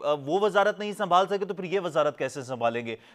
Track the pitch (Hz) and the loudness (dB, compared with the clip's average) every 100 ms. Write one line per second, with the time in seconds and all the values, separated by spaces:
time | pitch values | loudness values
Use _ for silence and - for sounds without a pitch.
0 | 147 147 139 185 208 196 202 190 208 196 | -2 0 0 2 4 4 2 0 -6 -4
1 | 190 180 190 196 196 190 185 196 170 151 | 2 4 4 0 -4 -6 -4 -2 0 2
2 | 147 139 131 143 123 123 117 117 117 110 | 0 0 -4 -6 -8 -2 0 0 -4 -8
3 | - | -12